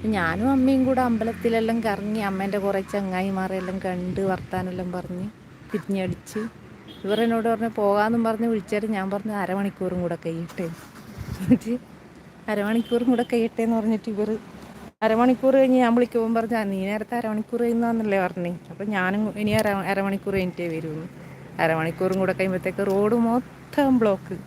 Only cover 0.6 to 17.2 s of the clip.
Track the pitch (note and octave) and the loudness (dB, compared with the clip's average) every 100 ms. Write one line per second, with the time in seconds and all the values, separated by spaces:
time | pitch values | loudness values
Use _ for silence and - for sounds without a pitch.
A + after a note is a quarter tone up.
0.6 | B3+ C4+ B3+ B3+ B3 A3+ A3 F#3+ A#3 A3+ | 6 4 4 4 2 2 0 0 0 2
1.6 | A3+ A#3 A3 G3 G#3 A3 G3+ F#3+ G3 G3+ | 2 0 0 -2 -2 -2 -2 -2 -2 0
2.6 | G3 G3 F#3+ G3+ G3 F#3 F#3+ F#3+ F#3+ F#3+ | 0 -2 -2 -4 -2 -2 -2 -2 -2 -4
3.6 | F#3 F#3+ F#3+ F3+ F3+ F#3+ G3 F#3 - F#3 | -4 -4 -4 -4 -4 -2 -2 -2 -4 -6
4.6 | F#3 F3+ F3+ F3+ F3 F3+ G3+ - - - | -4 -6 -6 -8 -8 -8 -8 -12 -20 -20
5.6 | - G#3 - G3 F#3 F3 - G#3+ A3+ - | -8 -8 -4 -2 -2 -6 -8 -8 -8 -12
6.6 | - - - - G3 G#3+ A#3 A3+ A3 A3+ | -20 -20 -20 -10 -2 0 2 2 0 0
7.6 | A3+ A3 G3+ G3+ G#3+ A#3 A3+ G#3+ A#3 A3 | -2 2 2 4 2 2 0 0 0 -2
8.6 | F3+ G#3 G#3+ G#3 F#3+ G3+ G#3+ G#3 F3+ F#3+ | -2 -2 -2 -2 -2 -4 -4 -4 -2 -2
9.6 | G3+ - F#3 F3+ F3 E3 E3+ E3 E3+ - | -2 -2 -4 -2 -2 -4 -6 -6 -8 -6
10.6 | E3+ E3 - - - - - - F3+ B3 | -8 -8 -16 -20 -18 -14 -10 -6 2 2
11.6 | A3+ A#3+ - - - - - - - G#3 | 2 -6 -8 -20 -20 -20 -20 -14 -4 -2
12.6 | G3+ A3+ A3+ A#3 A#3+ A#3+ A#3+ A#3+ A3+ - | 0 0 0 0 2 2 2 0 0 0
13.6 | A3+ A3+ G#3+ A3 - G3+ G#3 A3 - - | 0 2 2 0 -2 -2 -2 -2 -6 -18
14.6 | - - - _ A3 A3 B3 B3+ C4 C4+ | -18 -18 -20 _ 2 6 4 6 6 6
15.6 | C4 B3+ A#3+ A#3 A#3+ A#3+ A3+ A3+ A3+ A#3 | 6 6 6 4 4 0 0 0 0 -2
16.6 | G3+ F#3+ F#3+ G#3+ G#3+ A#3+ | 0 -2 -2 -4 -4 -4